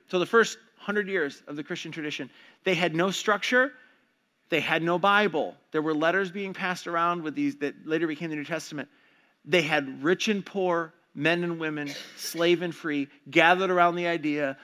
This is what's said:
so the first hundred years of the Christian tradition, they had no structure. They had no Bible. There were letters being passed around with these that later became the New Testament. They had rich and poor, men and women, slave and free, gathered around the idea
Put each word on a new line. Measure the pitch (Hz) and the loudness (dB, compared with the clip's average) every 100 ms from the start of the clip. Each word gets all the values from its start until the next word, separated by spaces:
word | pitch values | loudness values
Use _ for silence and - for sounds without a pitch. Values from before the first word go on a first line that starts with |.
| - | -6
so | 185 | -4
the | 170 | 0
first | 226 214 - _ _ | 2 2 -2 _ _
hundred | - 208 196 | -6 -4 -2
years | 190 143 - - | -2 -4 -6 -12
of | 147 | -10
the | |
Christian | 147 170 170 | -10 -10 -10
tradition, | 165 151 139 135 - - _ - | -10 -8 -8 -10 -16 -20 _ 0
they | 170 | 2
had | 175 | 2
no | 160 190 | 2 0
structure. | 180 - 202 - 254 269 - - _ _ _ _ _ - | 0 0 0 2 2 2 -2 -20 _ _ _ _ _ -4
They | 160 | -2
had | 143 165 | 0 0
no | 165 175 | 2 2
Bible. | 196 202 208 156 98 - _ | 4 4 4 0 -4 -6 _
There | 156 | -2
were | 156 151 | 0 2
letters | 160 180 190 | 2 2 0
being | 190 196 | -6 -8
passed | 180 185 180 - | -6 -6 -6 -4
around | 170 170 175 | 0 0 0
with | 156 | -4
these | 143 143 139 | -2 -2 -2
that | 143 - 156 | -6 -6 -4
later | 160 160 | -2 -2
became | 151 170 | -4 -6
the | 151 | -6
New | |
Testament. | 143 165 - 151 - _ _ _ _ _ - | -6 -8 -8 -10 -10 _ _ _ _ _ 0
They | 175 | 2
had | 151 156 135 135 | 4 0 0 -2
rich | 143 185 - | 0 0 0
and | 202 - | -2 -4
poor, | 196 185 170 160 _ _ - | -2 0 0 -2 _ _ -2
men | 151 175 | 2 2
and | 175 165 | 0 -2
women, | 160 151 143 139 - - | -4 -4 -8 -10 -14 -12
slave | - 165 170 170 | -8 0 4 4
and | 175 160 | 0 -6
free, | 165 147 139 - - | -4 -2 -4 -8 -2
gathered | 147 165 180 190 | 6 6 6 4
around | 180 175 175 | 4 4 4
the | 175 | -2
idea | 170 151 147 143 127 | -2 -2 -2 -2 -6